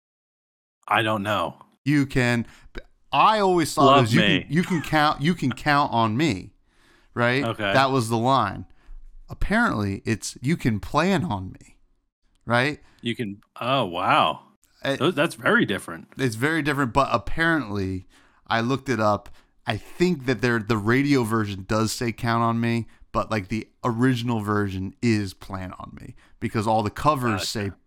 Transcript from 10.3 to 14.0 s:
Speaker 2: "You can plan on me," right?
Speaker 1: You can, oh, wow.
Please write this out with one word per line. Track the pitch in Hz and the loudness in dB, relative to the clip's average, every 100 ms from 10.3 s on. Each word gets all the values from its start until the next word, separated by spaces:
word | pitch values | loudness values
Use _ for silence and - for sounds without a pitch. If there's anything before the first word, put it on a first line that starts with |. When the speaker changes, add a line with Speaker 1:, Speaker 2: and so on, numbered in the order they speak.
| - | -8
Speaker 2:
"You | 127 165 | -4 -2
can | 135 107 | 0 -2
plan | - 143 175 185 | -2 -2 2 0
on | 180 101 92 | 0 -4 -8
me," | - - - _ _ _ _ _ _ | -14 -20 -20 _ _ _ _ _ _
right? | - 120 135 147 - _ | -2 0 2 -2 -12 _
Speaker 1:
You | 120 | -8
can, | 113 113 101 _ - | -6 -6 -8 _ -8
oh, | 117 135 | -2 0
wow. | 104 85 | 0 -2